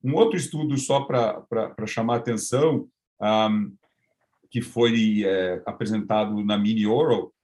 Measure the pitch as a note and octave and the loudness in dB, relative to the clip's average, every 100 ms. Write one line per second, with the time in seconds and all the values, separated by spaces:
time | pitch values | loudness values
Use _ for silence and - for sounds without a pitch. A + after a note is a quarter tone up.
0 | B2+ D#3 A3+ F#3 C#3 D#3 D3+ C3+ - C#3 | -2 2 2 2 -4 -4 -2 -2 2 0
1 | C#3 C3+ A2+ - - A2+ G#2+ - G#2+ - | 2 0 0 -2 -6 -4 -4 -6 -8 -4
2 | A2+ A#2+ A#2 A2 - E3 D#3 C#3 - _ | 0 -2 -2 -4 -2 2 2 0 -6 _
3 | _ _ G#2 A2 A2 G#2+ G2+ - _ _ | _ _ 0 2 2 0 -2 -10 _ _
4 | _ _ _ _ _ A#2+ A#2+ A#2 A#2 A2+ | _ _ _ _ _ -6 -6 2 2 4
5 | A2 G#2+ G2 F#2+ F#2 F2+ - - G#2+ A2 | 2 2 2 0 -2 -4 -8 -8 -4 -4
6 | G#2 G#2+ G#2 G#2 G#2 G#2 G#2 A2 G#2 A#2+ | 0 -2 0 -2 -2 0 2 2 2 2
7 | D#3+ A2 - _ | 2 0 -2 _